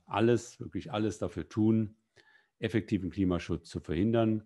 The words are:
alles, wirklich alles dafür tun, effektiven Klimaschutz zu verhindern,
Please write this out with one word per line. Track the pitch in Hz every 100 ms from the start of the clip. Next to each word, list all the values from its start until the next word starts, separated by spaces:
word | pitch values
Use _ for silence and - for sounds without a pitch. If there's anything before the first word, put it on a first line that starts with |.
| -
alles, | 101 117 117 - -
wirklich | 117 90 -
alles | 107 107 -
dafür | 92 87 82
tun, | 110 110 113 107 - _ _ _ _ _ -
effektiven | 113 113 - 98 92
Klimaschutz | 101 90 87 - 82 -
zu | -
verhindern, | - 78 110 117 110 110